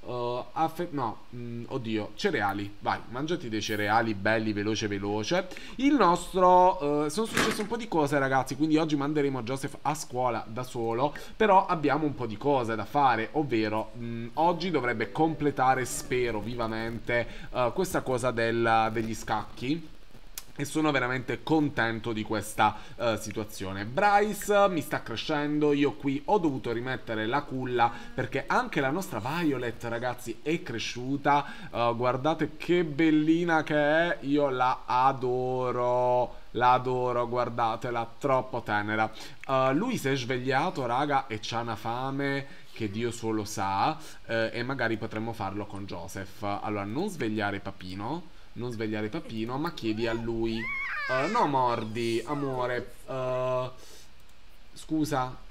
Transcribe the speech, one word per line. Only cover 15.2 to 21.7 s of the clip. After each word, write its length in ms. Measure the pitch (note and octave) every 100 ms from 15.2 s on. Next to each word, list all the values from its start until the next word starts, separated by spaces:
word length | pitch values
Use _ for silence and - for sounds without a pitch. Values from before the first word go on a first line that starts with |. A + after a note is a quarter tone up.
| D#3+ C#3+ D3 C#3 C3 C3
spero 560 | A#2+ - - B2+ A#2+ A2
vivamente, 840 | G2+ A#2+ A2+ A2 A2+ A2+ - A#2+ A2+ - -
uh, 220 | A2+ B2
questa 280 | A2+ F#3 D#3
cosa 320 | - B2+ B2+
del, 580 | A#2 A#2 A#2 A#2 A2+ A2
degli 220 | A2 A2+
scacchi. 760 | G#2+ - A2 G#2+ - B2 E3 D#3 - - - - - - -
E 40 |
sono 260 | C#3+ D#3 D#3
veramente 540 | C#3 B2 B2+ A#2 A#2+
contento 680 | - D#3 D3